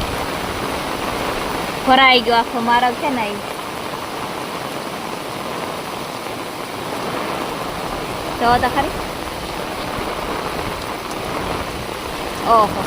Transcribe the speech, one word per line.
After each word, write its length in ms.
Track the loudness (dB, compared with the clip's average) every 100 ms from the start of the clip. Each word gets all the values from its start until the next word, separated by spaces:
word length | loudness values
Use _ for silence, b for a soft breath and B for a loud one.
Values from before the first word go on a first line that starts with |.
| -2 -2 -2 -2 -4 -2 -2 -2 -2 -2 -2 -2 -2 -2 -2 -2 -2 0 6
ભરાઈ 340 | 8 10 8
ગયો 140 | 6 4
આખો 260 | 4 2
માર્ગ 320 | 4 6 6
છે 160 | 2 0
ને 180 | 0 0
ઈ. 60 | -2 -4 -6 -6 -6 -6 -6 -6 -6 -4 -4 -4 -4 -4 -4 -6 -6 -6 -6 -6 -6 -6 -4 -4 -6 -6 -6 -6 -6 -6 -6 -6 -6 -6 -6 -4 -4 -2 -2 -2 -2 -4 -4 -4 -4 -4 -4 -4 -4 -4 2
જો 180 | 4 6
તો 100 | 4
ખરી. 180 | 2 0 0 -4 -6 -6 -6 -6 -6 -4 -4 -4 -2 -2 -2 -2 -2 -2 -2 -2 -4 -4 -6 -6 -4 -4 -2 -2 -2 -2 -4 -4 -4 -4 -4 -4 0 6
ઓહો. 360 | 8 8 4